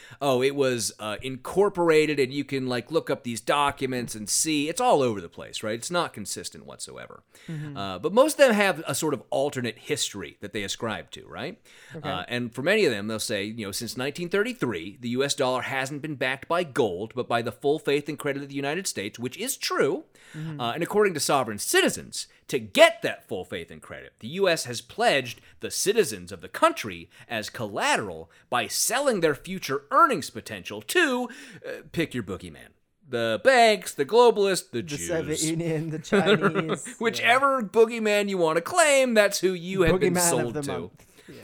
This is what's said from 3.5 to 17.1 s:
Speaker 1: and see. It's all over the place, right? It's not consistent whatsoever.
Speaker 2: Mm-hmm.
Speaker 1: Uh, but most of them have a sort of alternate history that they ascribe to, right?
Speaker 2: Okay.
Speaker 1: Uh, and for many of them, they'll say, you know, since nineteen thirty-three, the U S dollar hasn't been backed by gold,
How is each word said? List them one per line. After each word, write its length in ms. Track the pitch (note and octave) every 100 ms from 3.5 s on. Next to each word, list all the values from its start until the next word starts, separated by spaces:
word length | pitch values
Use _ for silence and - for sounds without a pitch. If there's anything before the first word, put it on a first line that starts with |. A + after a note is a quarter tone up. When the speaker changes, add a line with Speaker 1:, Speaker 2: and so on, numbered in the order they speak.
| D3 C#3+ - C3 B2+ A#2+ A2
Speaker 1:
and 120 | G#2
see. 400 | - D#3 D3+ D3
It's 140 | E3+
all 220 | B3 E3+
over 180 | B2+ G2+
the 80 | E2+
place, 320 | - - -
right? 140 | G#2+ A#2
It's 160 | -
not 200 | F3 D3
consistent 520 | - G2 - F2 D#2 C#2
whatsoever. 560 | A#1 - B1+ A#1+ - _ - -
Speaker 2:
Mm-hmm. 300 | D#3 D3+ C#3+
Speaker 1:
Uh, 220 | G2 F#2
but 140 | D3
most 200 | G#3+ D4+
of 40 | D4 C4+
them 60 | G#3
have 280 | G3 D3+ D3+
a 80 | C#3
sort 180 | D#3
of 80 | C3 -
alternate 480 | C#3 C#3+ C3+ A#2+ -
history 600 | - D3 - G2+ D2 -
that 120 | G2+
they 100 | A2
ascribe 480 | G2 - A2+ F#2+ -
to, 160 | - G1+
right? 320 | E2 C#3 G3+ _ - - D#3+
Speaker 2:
Okay. 120 | G2
Speaker 1:
Uh, 140 | F#2 -
and 240 | A#2+ A#2+
for 80 | A#2+
many 240 | D3+ A3 F3
of 60 |
them, 160 | G#2 G#2+
they'll 120 | A2
say, 240 | - G#2
you 220 | G#2 A#2 G2
know, 60 |
since 240 | - A#2 B2+
nineteen 320 | C3+ C#3 F3
thirty-three, 680 | G3 A3 A#3+ C3+ F2+ F2+ G2+
the 80 | A#2+
U 140 | B2
S 100 | C#3
dollar 300 | - C3 B2+
hasn't 380 | A#2 C3+ C3 D3
been 140 | D#3 C3+
backed 320 | C3 C3+ -
by 160 | E3+
gold, 480 | E3+ C3 A2 F2 A2+